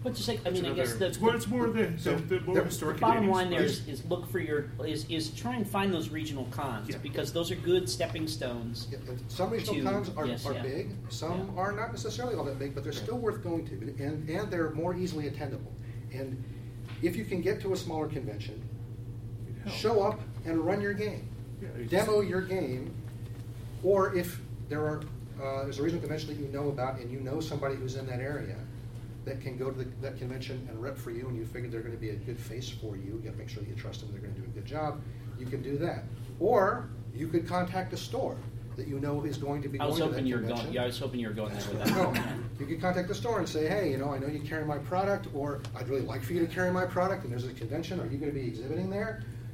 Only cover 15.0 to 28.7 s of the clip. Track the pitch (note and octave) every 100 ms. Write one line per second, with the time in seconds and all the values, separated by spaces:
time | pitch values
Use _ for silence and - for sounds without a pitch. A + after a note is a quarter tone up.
15 | F3+ D#3 D3 - C#3+ - - - - -
16 | - B2+ C3+ B2 - - - - - -
17 | E3+ A3 G#3 F#3+ F3 G#3 G3 F#3 F3 D#3
18 | D3+ C#3 A#2+ G#2 G#2 - - - - -
19 | - - - - - - G#3 - G#3+ A3
20 | G3+ - - - D#3+ E3 D#3+ G3+ G3+ G3+
21 | G#3+ F#3 - - - - - - A#2 F3+
22 | G#3+ G#3+ G3 F3+ F#3 F#3+ D3 B2+ A2 -
23 | - - - - - - - - F3+ G3+
24 | F#3+ F#3 F3 - - - - D3 D3+ D3+
25 | D3+ - - - C3+ C3+ C#3 B2+ D#3 E3
26 | - D#3 - D3 C#3 C#3 D3 C3+ B2+ A#2+
27 | A#2+ C3 B2+ D3+ D#3+ C#3+ C#3 C3+ B2+ C3+
28 | C3 A#2+ C#3 D3 - - -